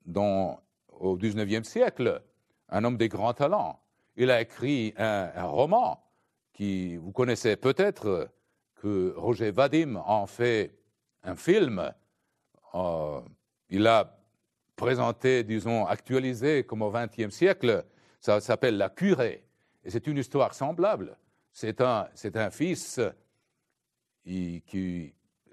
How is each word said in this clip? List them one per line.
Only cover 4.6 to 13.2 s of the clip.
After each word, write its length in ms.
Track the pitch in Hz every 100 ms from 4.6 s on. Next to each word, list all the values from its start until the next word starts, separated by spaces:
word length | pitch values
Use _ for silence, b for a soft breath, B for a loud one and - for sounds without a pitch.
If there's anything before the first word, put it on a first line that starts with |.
| 123 139 107 101
un, 340 | 110 101 82
un 120 | 85 90
roman 580 | 76 151 226 220 - _ _ _ _ _
qui, 440 | - 101 92 90 85
vous 140 | 87
connaissez 440 | 113 123 113 113 101
peut-être, 760 | 131 160 202 - 107 87 - _ _ _ _ _
que 380 | 104 98 92 82
Roger 340 | 98 113 107
Vadim 440 | 98 139 160 151 95
en 320 | 73 107 98
fait 500 | - 120 110 90 - _ _ _ _
un 120 | 92 87
film. 560 | 160 208 139 92 69 - _ _ _ _ _ _ - 87
Euh, 460 | 90 82 76 69